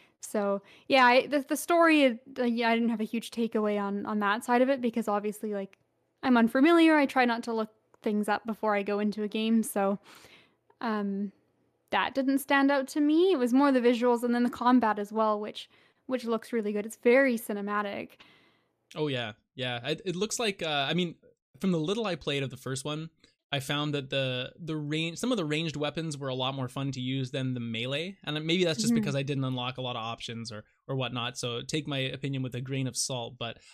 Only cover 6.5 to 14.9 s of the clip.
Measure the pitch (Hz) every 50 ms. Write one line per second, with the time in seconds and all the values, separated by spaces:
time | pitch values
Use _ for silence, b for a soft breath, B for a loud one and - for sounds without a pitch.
6.5 | - 269 269 330 339 339 330 320 311 302 277 262 - 262 247 240 226 233 226 233
7.5 | 226 220 220 220 _ _ _ _ _ _ - 226 208 208 208 214 208 - - 226
8.5 | 208 - - 214 202 202 202 208 202 202 214 208 196 214 214 202 220 220 220 226
9.5 | 226 226 220 - - 208 196 196 202 - b b b b b b b b b b
10.5 | b b b _ _ - - 226 214 208 202 202 196 196 208 196 - _ _ _
11.5 | _ _ _ _ _ _ _ - - 196 - - - 269 262 269 269 269 - -
12.5 | 285 277 269 277 285 277 262 269 - 311 294 294 311 330 359 392 359 262 247 233
13.5 | 247 269 285 285 269 254 233 240 254 226 240 247 240 233 240 240 240 240 240 233
14.5 | - - 240 247 254 254 233 214